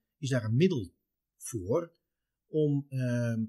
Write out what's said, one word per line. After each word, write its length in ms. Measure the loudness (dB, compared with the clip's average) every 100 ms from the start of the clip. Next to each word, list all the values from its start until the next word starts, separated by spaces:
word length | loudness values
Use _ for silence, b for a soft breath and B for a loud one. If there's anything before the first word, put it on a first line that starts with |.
| _ _
is 120 | -4
daar 160 | -2
een 120 | 0 4
middel 380 | 4 2 -4 -12 _ _ _ _
voor 580 | -12 -8 -2 -2 -2 _ _ _ _ _ _
om, 400 | 0 2 0 -2
ehm, 560 | -4 -2 0 0 -2